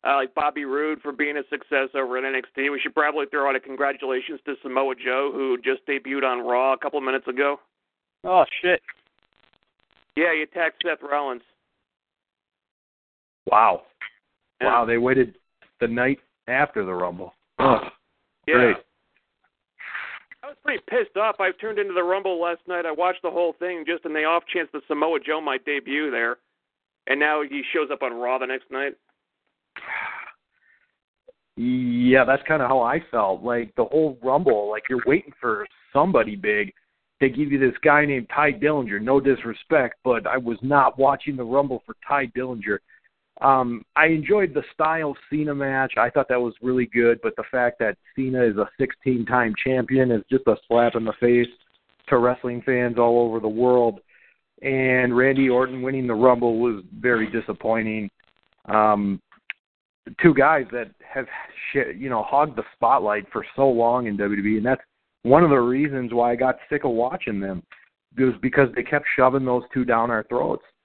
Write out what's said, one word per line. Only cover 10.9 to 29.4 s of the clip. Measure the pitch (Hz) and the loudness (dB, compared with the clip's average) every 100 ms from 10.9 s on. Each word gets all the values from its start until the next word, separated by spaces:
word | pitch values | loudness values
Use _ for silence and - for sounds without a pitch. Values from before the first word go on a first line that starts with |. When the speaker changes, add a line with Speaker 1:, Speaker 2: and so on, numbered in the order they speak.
| 156 | -6
Speaker 1:
Rollins. | 143 143 139 123 _ _ _ _ _ _ _ _ _ _ _ _ _ _ _ _ _ _ _ _ - | -4 -4 -4 -8 _ _ _ _ _ _ _ _ _ _ _ _ _ _ _ _ _ _ _ _ 2
Speaker 3:
Wow. | 104 110 87 _ _ - _ _ _ _ _ | 4 6 2 _ _ -20 _ _ _ _ _
Speaker 1:
Yeah. | 123 | 2
Speaker 3:
Wow, | 117 117 | 2 2
they | 117 | 0
waited | 123 135 117 _ _ _ _ _ | 2 2 0 _ _ _ _ _
the | 117 | -4
night | 117 127 139 _ _ - | 0 -2 -2 _ _ -6
after | 131 147 110 | -2 -2 -2
the | 95 | -4
Rumble. | 90 90 87 90 _ _ - | -4 -4 -6 -16 _ _ 0
Ugh. | 135 117 - _ _ _ _ _ - | 2 2 0 _ _ _ _ _ -4
Speaker 1:
Yeah. | |
Speaker 3:
Great. | 123 120 98 _ _ _ _ _ _ _ _ _ _ - - - - _ - | 2 2 0 _ _ _ _ _ _ _ _ _ _ -16 -14 -14 -18 _ -20
Speaker 1:
I | 277 | -20
was | 294 | -10
pretty | - 220 - | -6 -6 -2
pissed | 240 208 190 | -2 -2 -2
off. | 214 208 | -2 0
I | 190 180 | -2 -2
tuned | 214 208 | -6 -4
into | 202 | -2
the | 180 | 0
Rumble | 175 190 196 175 | 0 0 -2 -2
last | 175 170 - | -4 -4 -6
night. | 175 165 | -6 -4
I | |
watched | 156 180 180 | -2 -2 -2
the | 175 | -4
whole | 165 175 - | 0 -2 -2
thing | 180 175 151 | -8 -6 -6
just | 170 | -6
in | 165 | -4
the | 156 | -2
off | 156 170 - | 0 0 -2
chance | 180 156 | -6 -6
that | 147 _ | -10 _
Samoa | 151 156 160 | -2 0 -2
Joe | 139 156 | -2 -4
might | 151 131 | -2 -4
debut | 147 143 120 143 151 | -4 -6 -4 -4 -4
there. | 117 117 123 _ _ _ _ _ _ - | -2 -4 -4 _ _ _ _ _ _ -4
And | 139 | 0
now | 151 151 147 | 0 0 -4
he | 139 127 | -8 -4
shows | 165 147 | -4 -4
up | 143 | -4
on | 131 | -6
Raw | 120 120 131 | -6 -4 -2
the | 127 | -4
next | 131 _ | -8 _
night. | 135 139 - _ _ _ _ | -8 -8 -10 _ _ _ _